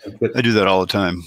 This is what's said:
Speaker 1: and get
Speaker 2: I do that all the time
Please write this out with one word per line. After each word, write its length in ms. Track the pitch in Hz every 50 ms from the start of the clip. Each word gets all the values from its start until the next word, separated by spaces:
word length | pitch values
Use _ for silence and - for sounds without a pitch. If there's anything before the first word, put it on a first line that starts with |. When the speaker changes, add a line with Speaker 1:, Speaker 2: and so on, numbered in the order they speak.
| -
Speaker 1:
and 140 | 101 107 -
get 180 | 120 110 -
Speaker 2:
I 40 | 120
do 120 | 117 117 110
that 120 | 107 98
all 140 | 98 95 95
the 60 | 92 87
time 320 | - 104 98 87 90 87 85